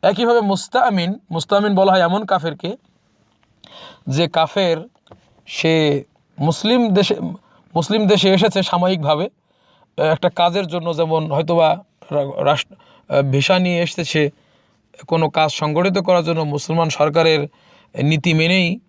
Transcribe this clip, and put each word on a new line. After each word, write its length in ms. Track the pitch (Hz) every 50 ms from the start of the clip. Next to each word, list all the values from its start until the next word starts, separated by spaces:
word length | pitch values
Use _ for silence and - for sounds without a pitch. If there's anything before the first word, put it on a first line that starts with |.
একইভাবে 400 | - 175 202 185 240 233 240 233
মুস্তামিন, 760 | 220 202 196 185 - - - 247 - 247 214 190 170 175 202 - _ _
মুস্তামিন 440 | 170 165 160 _ 208 202 202 208 202
বলা 160 | 190 190 190
হয় 100 | 190 190
এমন 240 | 175 170 180 202 220
কাফেরকে 520 | 190 202 185 151 165 147 - - 170 214 269 _ _ _ _ _ _ _ _ _ _ _ _ _ _ _ _ _ - - - - - - _ _ -
যে 200 | 131 143 170 160
কাফের 500 | - 165 160 156 - 202 190 175 165 160 160 - _ _ _ _ - _ _ _ _ _ _
সে 580 | - - - - 160 160 160 156 151 143 139 - _ _ _ _ _ _ -
মুসলিম 500 | 135 160 165 - - 214 233 254 240 226
দেশে, 260 | 190 190 196 - - - - 165 175 - _ _ _ _ _ _ _
মুসলিম 320 | 165 165 - 202 214 214 190
দেশে 260 | 208 202 - 196 190
এসেছে 300 | 190 180 220 - 196 185
সাময়িকভাবে, 640 | - - 175 180 185 190 175 151 139 151 151 175
আহ, 760 | 214 _ _ _ _ _ _ _ _ _ _ _ _ _ -
একটা 280 | 143 156 160 - - 180
কাজের 380 | - - 175 175 175 202 196 170
জন্য, 280 | 156 175 165 170 165
যেমন 360 | 151 170 160 160 160 160 160
হয়তোবা 520 | 147 143 165 156 170 165 160 156 156 180 196 _ _ _ - -
রা-, 320 | - 147 139 139 139 - 143
রাষ্ট্র, 320 | 143 151 143 - _ - _ _ _ _ _ _ _ 135
আহ, 60 | 139
ভিসা 380 | 139 139 131 139 139 - 190 185
নিয়ে 220 | 180 180 175 170
এসেছে 480 | 175 165 - - 170 - - 156 151 139 - _ _ _ _ _ _ _ _ _ _ _ _ - - -
কোনো 220 | 170 160 160 151
কাজ 220 | 143 - 156 151
সংগঠিত 460 | - - 160 151 151 156 180 196 185 196
করার 260 | 180 180 185 175 165
জন্য 180 | 160 170 160
মুসলমান 480 | 160 151 147 147 - - 160 165 165 160
সরকারের 580 | 143 - 147 156 143 165 165 160 160 151 143 151 _ _ _ _ _ _ _ _ _ - 135
নীতি 300 | 147 160 156 131 175 160
মেনেই 460 | 156 160 165 180 190 180 170 180 240 _